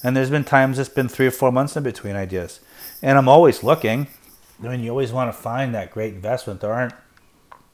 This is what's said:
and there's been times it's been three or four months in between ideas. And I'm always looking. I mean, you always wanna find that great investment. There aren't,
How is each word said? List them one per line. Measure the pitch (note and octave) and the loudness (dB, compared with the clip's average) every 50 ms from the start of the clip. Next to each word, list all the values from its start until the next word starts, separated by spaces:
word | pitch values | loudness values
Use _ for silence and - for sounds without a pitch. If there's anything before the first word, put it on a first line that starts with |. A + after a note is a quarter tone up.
| - | -2
and | B2 B2+ | 0 0
there's | C3 C3+ C3 | 0 0 0
been | C#3+ D3+ C3+ | 0 -2 0
times | - - C3+ C3+ C3+ C3 C3 | 2 2 4 4 2 0 -2
it's | C3+ - | -4 -4
been | - - C3 A#2+ | -2 -2 -4 -2
three | - - C3 B2+ | 0 2 2 2
or | |
four | B2 - C3+ C3 | 2 2 0 2
months | B2 B2+ C3+ C#3+ - | 2 2 0 -2 -4
in | D#3 C#3+ | -4 -6
between | B2 G#2 - - G#2 G2+ | -6 -6 -6 -8 -8 -6
ideas. | G2+ G2 F2+ F#2 F#2 E2+ D#2+ - - _ _ - - - - - - | -6 -6 -6 -6 -6 -8 -8 -12 -18 _ _ -20 -20 -20 -20 -16 -6
And | - C3+ C3+ | 0 2 4
I'm | C#3 C3 | 4 6
always | B2+ C#3 D#3+ E3+ D3+ - - - | 8 8 8 8 8 6 4 2
looking. | A#2 D#3 D#3+ - A2 A2+ C3 C#3+ C#3+ - - _ - - _ _ _ _ _ - | 0 0 2 0 0 -2 -2 -4 -6 -10 -18 _ -20 -20 _ _ _ _ _ -12
I | A#2 | -10
mean, | B2+ B2 | -8 -8
you | A#2 A#2 | -6 -6
always | A#2 C#3 C3+ A#2 | -4 -4 -4 -4
wanna | A#2 B2+ B2+ A#2 A2 | -2 -4 -4 -4 -6
find | - - A#2+ A#2 C3 C3+ B2+ A#2 | -8 -8 -6 -6 -4 -4 -4 -4
that | G#2+ F#2 - | -6 -8 -8
great | - A2 A2 A2 G2 | -8 -8 -8 -6 -8
investment. | F#2+ F2+ G#2 B2 B2+ - - G2+ F2+ | -8 -6 -4 -4 -4 -6 -8 -10 -8
There | - G#2 A2 | -6 -4 -4
aren't, | A#2+ B2+ A#2+ - - _ _ _ _ _ _ _ _ _ _ - - _ _ | -4 -4 -6 -8 -12 _ _ _ _ _ _ _ _ _ _ -20 -20 _ _